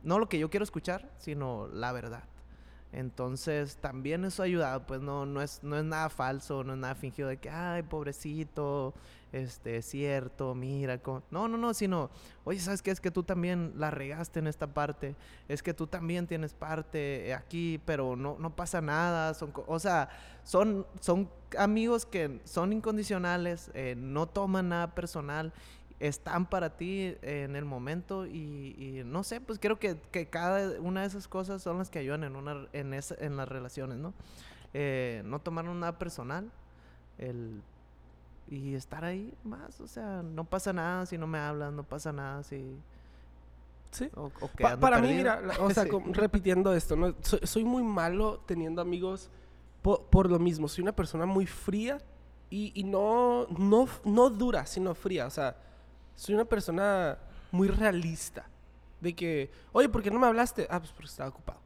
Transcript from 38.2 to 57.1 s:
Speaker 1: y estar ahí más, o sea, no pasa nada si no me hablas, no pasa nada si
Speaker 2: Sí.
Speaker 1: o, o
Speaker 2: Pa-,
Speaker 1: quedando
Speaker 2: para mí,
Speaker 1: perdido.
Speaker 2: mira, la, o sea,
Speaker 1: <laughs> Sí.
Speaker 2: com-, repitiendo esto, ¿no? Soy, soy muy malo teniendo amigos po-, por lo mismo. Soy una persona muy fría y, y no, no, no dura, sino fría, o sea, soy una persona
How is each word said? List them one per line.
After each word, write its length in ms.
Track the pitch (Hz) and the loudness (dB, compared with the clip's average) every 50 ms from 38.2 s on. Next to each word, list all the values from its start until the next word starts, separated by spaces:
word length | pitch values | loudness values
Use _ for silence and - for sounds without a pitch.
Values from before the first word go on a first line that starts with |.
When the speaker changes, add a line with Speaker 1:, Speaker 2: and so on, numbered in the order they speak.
| - - - - - - | -20 -20 -20 -20 -16 -12
Speaker 1:
y 260 | 143 139 135 139 135 | -12 -10 -6 -6 -6
estar 300 | 135 131 - - 147 160 | -6 -8 -10 -12 -8 -6
ahí 280 | 170 180 190 208 233 269 - - | -6 -6 -6 -8 -10 -14 -14 -12
más, 360 | 220 220 269 285 - - - | -12 -12 -12 -12 -16 -16 -16
o 60 | - | -18
sea, 360 | 226 - 240 226 208 196 185 170 | -14 -12 -10 -8 -8 -6 -6 -8
no 220 | 165 160 160 165 | -8 -6 -8 -6
pasa 280 | 160 - 190 185 202 190 | -2 -2 -2 0 0 -2
nada 340 | 175 165 170 180 185 185 | 0 0 -2 -2 -2 -4
si 100 | 180 - | -4 -6
no 120 | 165 160 160 | -6 -4 -4
me 100 | 160 156 | -4 -4
hablas, 340 | 147 147 151 147 147 143 147 | -2 -4 -4 -4 -4 -6 -6
no 120 | 147 143 | -8 -8
pasa 280 | - - 151 - 160 147 | -8 -10 -6 -6 -6 -6
nada 300 | 143 139 135 139 143 143 | -4 -6 -6 -8 -8 -10
si 340 | - 143 139 135 131 131 139 151 - - - - - - - - - - - - - - - - - - - - - - | -10 -10 -10 -10 -10 -12 -14 -16 -18 -20 -20 -20 -20 -20 -20 -20 -20 -20 -20 -20 -20 -20 -20 -20 -20 -20 -20 -20 -14 -6
Speaker 2:
Sí. 180 | - - 294 - | -6 -6 -6 -6
Speaker 1:
o, 80 | - 147 | -8 -10
o 60 | 143 - - - 147 | -10 -8 -8 -8 -8
Speaker 2:
Pa-, 0 | - | -2
Speaker 1:
quedando 240 | - - 240 247 240 | 4 4 4 6 8
Speaker 2:
para 160 | 254 262 247 233 | 6 8 8 8
mí, 80 | 233 | 6
Speaker 1:
perdido. 120 | 254 285 - - 247 220 | 6 4 4 4 4 2
Speaker 2:
mira, 40 | - | 2
la, 180 | - 185 180 - 180 | 0 -2 0 2 4
o 60 | 196 | 4
sea, 140 | 196 220 202 | 6 6 4
Speaker 1:
<laughs> 0 | |
Sí. 60 | 175 | 4
Speaker 2:
com-, 220 | 202 190 - - 180 | 2 0 0 0 2
repitiendo 600 | 180 208 208 - 208 180 190 185 180 190 196 185 | 4 4 4 4 4 4 6 4 6 6 6 4
esto, 220 | 170 156 - 165 | 4 4 2 2
¿no? 180 | 151 175 180 165 - - | 4 4 2 2 0 2
Soy, 160 | - - 165 - | 2 2 4 2
soy 200 | 170 - 220 226 | 2 2 2 2
muy 200 | 240 247 254 247 | 4 2 2 2
malo 560 | 226 208 185 165 170 175 196 214 214 214 - - | 2 2 2 2 2 2 2 2 2 0 -2 -4
teniendo 360 | - 190 170 160 160 165 175 175 | -4 -2 -2 -2 -2 -2 -2 0
amigos 480 | 175 175 175 180 185 190 190 - - - - - - - - - - - - | 0 0 0 0 -2 -4 -4 -8 -12 -18 -20 -20 -20 -20 -20 -20 -20 -20 0
po-, 220 | - 190 208 202 - | 4 4 4 4 6
por 260 | - - 190 190 185 | 8 10 10 10 10
lo 100 | 180 170 | 8 6
mismo. 260 | 170 175 165 156 156 | 6 4 4 4 0
Soy 160 | 143 - - 175 | -2 -2 0 0
una 120 | 196 208 | 0 2
persona 300 | - 185 156 - 160 165 | 0 0 0 0 -2 0
muy 220 | 185 196 190 196 | 2 4 4 4
fría 520 | 170 - - - - 190 208 220 240 285 285 - - - - - - - - - - | 2 -2 -4 -4 -2 0 0 0 -2 -4 -6 -8 -14 -20 -20 -20 -20 -20 -20 -14 -8
y, 220 | - 202 208 208 - | -4 -4 -4 -4 -4
y 80 | 196 196 | -4 -2
no, 640 | 196 196 190 202 214 220 240 247 247 240 247 240 - 170 | 0 2 4 4 6 6 6 6 6 6 4 2 0 2
no, 300 | 160 196 196 208 226 262 247 - - - | 4 6 8 10 10 8 6 2 -4 0
no 240 | 208 202 226 247 269 | 4 8 10 10 10
dura, 380 | 233 202 247 247 226 170 131 | 8 6 2 4 4 2 0
sino 280 | - - 196 185 - - | 0 -2 0 0 0 0
fría, 320 | - - 196 185 160 123 | 0 -2 0 0 0 0
o 40 | 135 | -2
sea, 260 | - - 143 131 - - - - - - - - - - - - - | -2 0 -2 -2 -2 -4 -14 -20 -20 -20 -20 -20 -20 -20 -20 -20 -18
soy 200 | - - - 202 | -14 -2 2 4
una 100 | 208 233 | 4 6
persona 760 | 226 - 208 - - 165 175 196 208 202 190 180 151 | 4 4 2 2 0 0 2 4 4 4 4 4 2